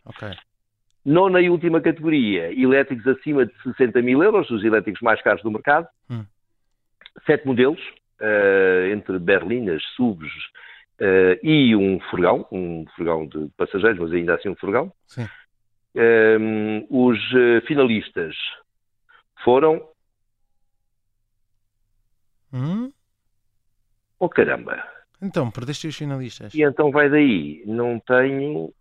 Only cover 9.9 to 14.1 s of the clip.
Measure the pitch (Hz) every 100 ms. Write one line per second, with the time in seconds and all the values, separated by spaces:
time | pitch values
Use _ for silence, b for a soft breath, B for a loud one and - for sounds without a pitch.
9.9 | - 123 87 76 - - B B B _
10.9 | - 101 95 92 92 160 156 127 107 98
11.9 | 92 - 87 87 123 - 95 87 82 76
12.9 | - 85 82 78 78 76 - 90 98 101
13.9 | 92 82